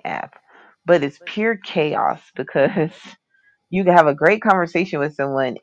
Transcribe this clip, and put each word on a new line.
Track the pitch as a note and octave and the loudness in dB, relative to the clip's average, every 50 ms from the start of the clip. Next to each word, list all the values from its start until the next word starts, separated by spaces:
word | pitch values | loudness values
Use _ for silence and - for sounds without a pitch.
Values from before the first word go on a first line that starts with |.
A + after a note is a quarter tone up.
| - | -12
app, | - D#2+ - - - _ _ _ _ _ - _ _ _ _ _ | -10 -10 -10 -10 -12 _ _ _ _ _ -20 _ _ _ _ _
but | - F3 E3+ C#3+ | 2 2 2 2
it's | C#3+ - _ F3 | -2 -6 _ -16
pure | - - G#3 G#3+ A3+ A3+ F#3+ | -12 -6 -4 -2 -2 -4 -4
chaos | - - - F3+ D3+ D3+ - - - - - D#3 - _ _ | -8 -6 -4 -2 -2 -2 -2 -2 -2 -2 -4 -6 -10 _ _
because | - C3+ - - D#3 C3+ B2+ - - D#3 E3+ - - - - - _ _ _ _ _ _ _ _ | -12 -12 -4 0 0 0 2 2 -2 -4 -4 -6 -12 -20 -20 -20 _ _ _ _ _ _ _ _
<laughs> | _ _ _ | _ _ _
you | F3 F#3 G3 | -4 0 2
can | F3+ F3+ | 4 6
have | F3 D#3+ D3+ | 6 6 4
a | C#3+ | 2
great | D3 D3+ E3 G#3 A3 | 2 2 2 2 2
conversation | - A3 G3 F#3 E3+ E3 - E3+ F3+ F#3 - D3 | 2 2 2 2 0 0 -2 -4 -2 -2 -2 -4
with | C#3+ D3 D3 | -4 -4 -4
someone | - C#3 C#3 C3+ C3+ C3+ B2+ A#2 - | -6 -6 -4 -2 -2 -2 -2 -4 -4